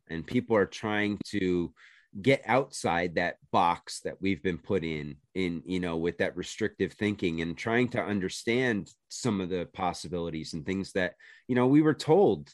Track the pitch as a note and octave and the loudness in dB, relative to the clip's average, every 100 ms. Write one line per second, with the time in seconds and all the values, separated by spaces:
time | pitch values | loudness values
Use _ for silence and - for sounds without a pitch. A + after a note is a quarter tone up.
0 | - E2 - B2 A#2+ A2 - - A2 G#2 | -10 -10 -4 -2 2 2 2 -2 -4 0
1 | G#2 G2+ - G#2 F#2 F2+ E2+ - - _ | 0 -2 -4 -2 0 0 -2 -8 -20 _
2 | _ G#2 B2 C3+ G#2+ B2 C#3 - G#2+ E2+ | _ -2 2 2 2 0 0 -4 -2 0
3 | F2+ E2 F2 - _ A2 F2 E2 - - | 0 0 -2 -4 _ 2 2 0 -6 -10
4 | F#2 - F#2+ F#2 F#2 E2 - F#2+ E2 D#2 | -10 -4 -2 0 -2 -4 -2 -2 -2 -4
5 | D2 C#2+ _ F#2 F#2 E2+ - F#2 F2 E2 | -6 -12 _ -4 -2 -2 -2 -2 0 0
6 | E2+ - F#2 F2 F2 - G#2+ - F#2 - | -2 0 -2 -4 -8 -4 -4 -2 -4 -2
7 | G#2 G#2 F#2 E2 E2 D#2+ A2+ A#2 B2 A#2 | -2 0 -2 0 -4 -4 0 0 0 -2
8 | F2+ G#2 F#2 - - A#2+ B2+ G#2 D#2+ _ | -2 -2 -4 -4 -2 0 0 -2 -4 _
9 | - - B2 G2 F2 F2+ E2+ - F2+ E2+ | -16 -6 -2 -2 -2 -4 -6 -4 -4 -4
10 | D#2+ F2 E2+ D#2+ D2+ D#2+ D2 F#2+ F#2 G2 | -6 -6 -4 -6 -8 -8 -4 -4 -2 -2
11 | F2+ - - - - B2 B2+ D3 D#3 D3 | -2 -4 -20 -12 -2 4 6 6 6 2
12 | - F3 E3+ E2+ C#2+ | 4 6 6 2 -2